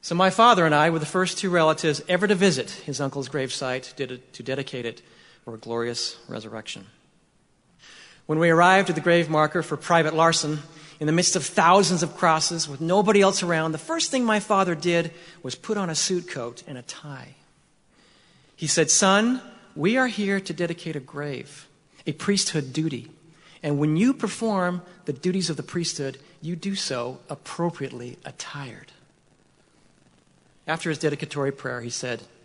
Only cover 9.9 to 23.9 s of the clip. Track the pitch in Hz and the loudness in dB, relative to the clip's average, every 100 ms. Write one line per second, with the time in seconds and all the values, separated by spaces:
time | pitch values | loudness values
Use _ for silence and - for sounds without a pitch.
9.9 | 170 156 156 165 160 151 151 - - - | 2 4 4 4 4 -2 -6 -8 -20 -20
10.9 | - 151 165 175 185 139 - 165 190 180 | -6 0 2 2 0 -2 4 6 6 6
11.9 | 180 156 - 175 160 - 170 156 135 160 | 2 -2 2 2 4 0 -4 -6 -4 2
12.9 | 190 202 202 196 202 180 165 160 156 - | 2 6 6 6 4 0 0 0 -4 -4
13.9 | 330 - 262 233 214 202 196 185 160 170 | -4 -2 0 2 0 2 2 2 0 0
14.9 | 170 160 - - - 131 - - 208 185 | 0 0 -8 -20 -14 -12 -12 -6 -4 -2
15.9 | 156 - 180 170 139 120 117 - 131 120 | -2 -2 -2 -4 -8 -8 -10 -14 -16 -14
16.9 | - 147 135 123 135 _ _ _ _ _ | -16 -14 -16 -16 -20 _ _ _ _ _
17.9 | _ _ _ _ _ _ _ 160 - 156 | _ _ _ _ _ _ _ -2 0 2
18.9 | - 190 196 226 254 - - - - 160 | 4 4 4 2 -2 -6 -20 -18 -4 0
19.9 | 247 254 208 202 196 196 156 170 165 - | 0 0 -2 -2 -2 -4 -6 -4 -6 -8
20.9 | 151 127 143 147 127 131 - - _ _ | -10 -10 -10 -8 -10 -12 -20 -20 _ _
21.9 | _ - 147 - 202 - 160 131 131 160 | _ -8 -6 0 0 0 -2 -4 -4 -4
22.9 | 123 117 - _ _ - - 151 143 151 | -4 -12 -20 _ _ -20 -10 -4 0 2